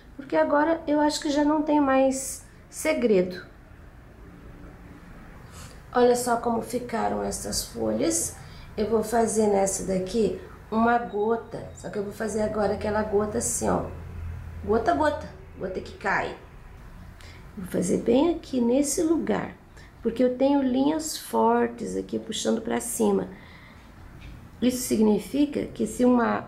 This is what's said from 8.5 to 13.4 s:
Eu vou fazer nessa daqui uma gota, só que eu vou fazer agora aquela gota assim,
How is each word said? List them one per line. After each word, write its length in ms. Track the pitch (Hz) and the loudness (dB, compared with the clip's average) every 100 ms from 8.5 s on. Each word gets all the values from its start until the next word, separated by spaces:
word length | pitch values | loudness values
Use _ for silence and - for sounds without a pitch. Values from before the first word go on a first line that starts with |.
| - - - | -16 -10 -4
Eu 140 | 214 | 0
vou 120 | 220 | 0
fazer 440 | 214 233 220 208 214 | 2 2 2 4 4
nessa 400 | 196 196 - 180 | 4 2 0 -2
daqui 520 | 190 185 233 190 - - - - | -2 0 0 0 0 -10 -16 -4
uma 280 | 220 233 240 | 2 4 2
gota, 680 | 208 202 220 226 - - - - | 0 -2 0 0 -4 -12 -12 -12
só 120 | 175 | -8
que 100 | 208 | -6
eu 40 | |
vou 100 | 202 | -6
fazer 300 | - 220 214 | -6 -4 -2
agora 320 | 214 214 196 | 0 0 0
aquela 280 | 202 208 208 | 0 -2 -2
gota 360 | 208 202 214 | 2 0 0
assim, 280 | 233 | -2